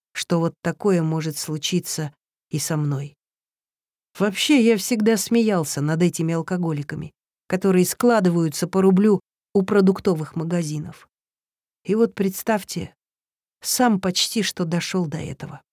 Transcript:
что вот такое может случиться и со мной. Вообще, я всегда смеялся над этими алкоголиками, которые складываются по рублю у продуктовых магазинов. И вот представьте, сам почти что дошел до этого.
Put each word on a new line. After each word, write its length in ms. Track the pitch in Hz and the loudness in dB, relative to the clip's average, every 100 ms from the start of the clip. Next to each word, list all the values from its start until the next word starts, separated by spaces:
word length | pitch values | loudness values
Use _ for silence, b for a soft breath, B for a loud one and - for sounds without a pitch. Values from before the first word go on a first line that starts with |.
| _ | _
что 260 | - - 170 | -14 -4 -2
вот 140 | 170 - | -2 -4
такое 400 | 170 165 208 180 | -6 -2 0 2
может 360 | 160 160 156 147 | 2 -2 -4 -6
случиться 760 | - 151 - 180 - - 147 - _ _ _ | -8 -6 -2 -4 -4 -8 -8 -12 _ _ _
и 80 | 127 | -6
со 200 | - 156 | -4 -2
мной. 400 | 147 139 143 - _ _ _ _ _ _ _ _ _ - | -2 -4 -6 -16 _ _ _ _ _ _ _ _ _ -4
Вообще, 440 | 202 196 - 285 | -2 -2 2 4
я 160 | 226 214 | 6 4
всегда 400 | - 233 214 220 | 0 0 2 2
смеялся 640 | - 233 214 185 151 - | 2 2 2 2 -2 -2
над 200 | 147 160 | -2 2
этими 320 | 175 - 165 | 0 0 -2
алкоголиками, 800 | 165 160 180 170 147 143 156 156 - _ _ - | -2 -4 -4 -2 -4 -6 -10 -12 -16 _ _ -6
которые 380 | 185 196 180 180 | -2 2 4 2
складываются 800 | - 240 226 185 170 165 - 170 | 2 2 4 4 2 0 -2 -2
по 140 | 190 | 2
рублю 380 | 190 190 214 190 - _ _ | 4 6 4 2 -2 _ _
у 100 | 202 | -2
продуктовых 760 | 190 208 190 190 202 156 151 165 | 2 4 4 4 0 -2 -4 -6
магазинов. 720 | 165 175 151 151 165 - _ _ _ _ _ _ _ _ | -4 -2 -2 -6 -8 -14 _ _ _ _ _ _ _ _
И 120 | - 220 | -2 2
вот 200 | 226 - | 2 0
представьте, 800 | 196 190 - 214 - - - _ _ _ _ _ _ _ | -4 -2 -2 -2 -4 -10 -10 _ _ _ _ _ _ _
сам 380 | - - 247 190 | -6 0 2 2
почти 420 | 190 180 - 226 | 0 -2 -2 -2
что 220 | 185 - | -4 -4
дошел 420 | 170 170 - 190 160 | -4 -4 -2 -4 -4
до 100 | 156 | -6
этого. 440 | 139 139 143 139 _ | -10 -12 -14 -16 _